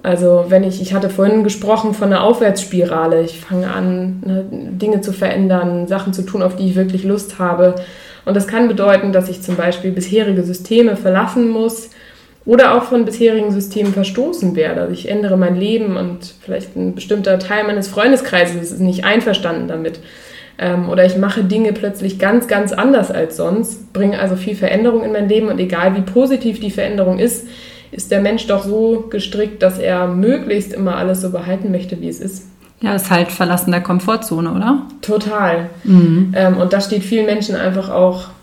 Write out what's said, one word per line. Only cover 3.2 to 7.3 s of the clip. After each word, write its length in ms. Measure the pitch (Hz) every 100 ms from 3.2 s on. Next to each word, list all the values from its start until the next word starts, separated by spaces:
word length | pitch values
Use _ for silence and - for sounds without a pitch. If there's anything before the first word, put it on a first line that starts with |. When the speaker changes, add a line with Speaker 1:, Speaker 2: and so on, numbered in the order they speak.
Speaker 1:
ich 180 | 165 -
fange 320 | - 185 185
an, 520 | 190 185 185 185 185 190
ne, 200 | 190 190
Dinge 500 | 185 - 190 208 202
zu 100 | 196
verändern, 760 | 190 190 190 190 180 180 175 175
Sachen 260 | 190 196
zu 80 | 190
tun, 200 | 185 -
auf 120 | 185 185
die 120 | 190
ich 60 | 185
wirklich 280 | 190 185
Lust 360 | 190 208 196